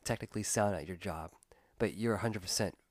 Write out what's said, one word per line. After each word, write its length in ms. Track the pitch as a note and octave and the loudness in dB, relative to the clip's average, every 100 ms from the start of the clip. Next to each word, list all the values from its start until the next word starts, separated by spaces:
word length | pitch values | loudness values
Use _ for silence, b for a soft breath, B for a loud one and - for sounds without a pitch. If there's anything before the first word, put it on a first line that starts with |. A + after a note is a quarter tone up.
technically 380 | - A#2 A2+ G#2+ | -4 -4 -4 -4
sound 340 | G2+ A#2 G#2 F2+ | 0 4 4 2
at 100 | D#2 | -4
your 100 | F2 | -6
job, 360 | G2 D#2+ D#2+ - - b b - | -6 -6 -8 -12 -20 b b -2
but 180 | A2 D2+ | -2 2
you're 180 | A2+ | 0
a 40 | G2+ | 2
hundred 240 | A2+ G#2 | 0 -2
percent 340 | F#2 - G2+ - _ | -2 0 0 -2 _